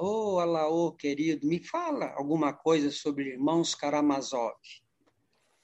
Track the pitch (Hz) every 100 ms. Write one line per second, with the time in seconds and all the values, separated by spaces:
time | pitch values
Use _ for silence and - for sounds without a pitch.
0 | 185 220 214 180 170 165 156 165 165 -
1 | 143 143 160 147 143 170 - 330 339 269
2 | 139 135 143 160 147 139 156 160 143 143
3 | 151 139 139 127 147 165 160 - 143 147
4 | 147 139 123 127 113 - - - _ _
5 | _ _ _ _ _ _